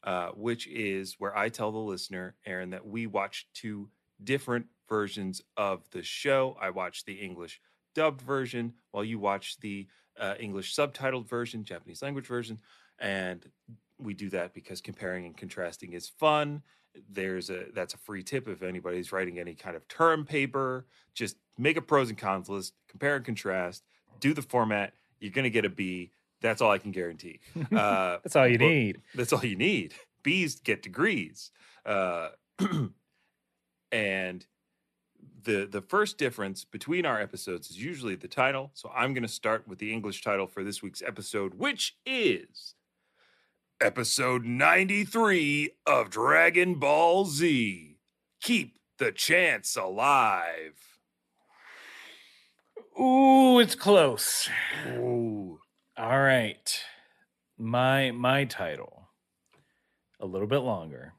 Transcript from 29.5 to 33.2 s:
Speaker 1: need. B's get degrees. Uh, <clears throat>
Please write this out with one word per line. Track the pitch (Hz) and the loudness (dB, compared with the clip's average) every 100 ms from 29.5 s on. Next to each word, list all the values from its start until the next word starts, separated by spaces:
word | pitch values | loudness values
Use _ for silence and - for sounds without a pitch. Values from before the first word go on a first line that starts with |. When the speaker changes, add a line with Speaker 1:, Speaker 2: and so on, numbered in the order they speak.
| 95 | 0
Speaker 1:
need. | 156 180 80 - - _ | 0 0 -4 -14 -20 _
B's | - 185 165 - | -2 0 -2 -4
get | - 104 | -4 -4
degrees. | - 92 190 165 78 - - _ - - - | -4 -2 0 0 -4 -12 -20 _ -20 -16 -4
Uh, | 101 92 85 80 - _ - | 0 0 -2 -6 -12 _ -4
<clears throat> | 196 170 117 - _ _ | -2 0 -4 -8 _ _